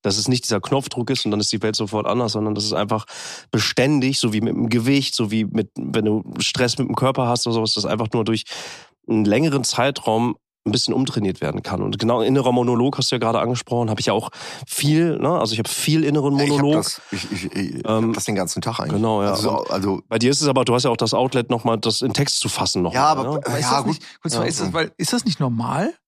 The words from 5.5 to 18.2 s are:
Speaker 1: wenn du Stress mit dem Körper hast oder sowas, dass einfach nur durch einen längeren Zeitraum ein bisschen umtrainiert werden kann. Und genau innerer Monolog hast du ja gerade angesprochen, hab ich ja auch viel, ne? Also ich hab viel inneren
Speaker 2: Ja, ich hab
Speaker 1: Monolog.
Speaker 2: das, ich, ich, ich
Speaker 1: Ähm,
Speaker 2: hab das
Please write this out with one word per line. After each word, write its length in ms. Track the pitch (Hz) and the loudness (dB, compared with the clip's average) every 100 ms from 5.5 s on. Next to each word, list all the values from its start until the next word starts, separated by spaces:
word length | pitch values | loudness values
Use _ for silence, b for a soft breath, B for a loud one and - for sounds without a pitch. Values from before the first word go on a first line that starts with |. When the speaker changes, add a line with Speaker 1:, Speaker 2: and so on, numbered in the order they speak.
| 113 98 - | -2 -4 -6
Speaker 1:
wenn 260 | 67 113 | -4 0
du 200 | 107 107 - - | 2 0 -2 -6
Stress 380 | - - 123 - | -4 0 0 0
mit 120 | 127 | -2
dem 60 | 120 | 0
Körper 320 | 131 135 123 | 0 0 0
hast 200 | 120 120 | 0 0
oder 60 | |
sowas, 180 | 113 110 | 0 0
dass 120 | 107 101 | -2 -2
einfach 220 | 110 110 | -2 -2
nur 140 | 120 107 | 0 0
durch 180 | 110 - B B B B B - | 0 -2 B B B B B -2
einen 160 | 110 | 2
längeren 400 | 101 107 160 139 | 4 4 4 2
Zeitraum 720 | 120 - 131 139 - 110 120 - _ _ - | 0 0 0 0 0 2 0 -4 _ _ -2
ein 60 | |
bisschen 200 | 101 - | -2 0
umtrainiert 460 | 104 135 - 101 90 | 0 0 0 -2 -2
werden 240 | 76 - | -4 -4
kann. 180 | - 95 | -6 -4
Und 180 | 98 104 | -4 -2
genau 220 | 110 123 | 0 2
innerer 300 | - 135 131 | 2 2 4
Monolog 460 | 123 120 120 123 - | 2 2 2 2 0
hast 140 | 127 | -2
du 40 | 123 | 0
ja 40 | |
gerade 200 | 113 113 | 0 0
angesprochen, 500 | 110 120 - 120 113 | 0 -2 -2 -2 0
hab 120 | 104 | 0
ich 60 | - | 0
ja 60 | |
auch 160 | 104 - B B B B | 0 -2 B B B B
viel, 520 | - 143 156 170 151 | 0 4 4 4 2
ne? 200 | 139 170 | 0 2
Also 140 | 113 | 0
ich 60 | 110 | -2
hab 100 | 110 | -4
viel 340 | - - 156 | -2 2 2
inneren 340 | 151 147 143 139 | 4 2 2 2
Speaker 2:
Ja, 60 | |
ich 80 | 143 | 2
hab 60 | 143 | 4
Speaker 1:
Monolog. 260 | 143 156 | 4 2
Speaker 2:
das, 180 | 156 - - | 0 -8 -8
ich, 200 | 101 90 | -8 -6
ich, 140 | 98 95 - | -6 -6 -4
ich 200 | 98 - - | -4 -6 -2
Speaker 1:
Ähm, 220 | 110 113 | 0 2
Speaker 2:
hab 40 | |
das 120 | 107 | 0